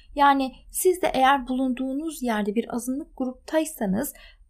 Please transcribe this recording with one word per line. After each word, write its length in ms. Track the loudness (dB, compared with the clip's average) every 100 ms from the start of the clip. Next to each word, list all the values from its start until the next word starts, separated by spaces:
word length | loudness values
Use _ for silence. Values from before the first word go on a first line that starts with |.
| -8 2
Yani 360 | 4 4 0 -6 -14
siz 300 | -2 0 2
de 100 | 0
eğer 340 | 4 4 4 2
bulunduğunuz 760 | -2 -2 -2 -4 -4 -6 -6
yerde 320 | -2 -2 0 -2
bir 200 | -2 -4
azınlık 420 | -6 -6 -8 -6
gruptaysanız, 960 | -6 -8 -4 -2 -2 -2 -2 0 -2 -8 -20 -20 -8